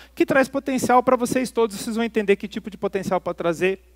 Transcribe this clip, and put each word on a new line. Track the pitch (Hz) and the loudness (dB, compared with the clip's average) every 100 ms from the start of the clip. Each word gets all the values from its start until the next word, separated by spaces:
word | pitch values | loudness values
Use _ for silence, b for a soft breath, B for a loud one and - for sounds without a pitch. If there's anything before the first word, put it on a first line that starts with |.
| B - | B -2
que | 339 | 2
traz | 285 262 | 2 2
potencial | 269 285 262 - 247 | -2 -4 -2 4 4
pra | 247 254 | 4 2
vocês | 240 254 254 | 2 -2 -2
todos, | - 226 196 | 0 -2 -2
vocês | - 220 | -6 -4
vão | |
entender | 233 220 202 202 | -2 0 2 0
que | 202 | -2
tipo | 220 208 | -10 -12
de | - | -6
potencial | 196 196 185 180 | -4 -4 -2 -2
pode | 185 175 | -2 -4
trazer, | 170 156 180 190 _ | -2 0 0 -2 _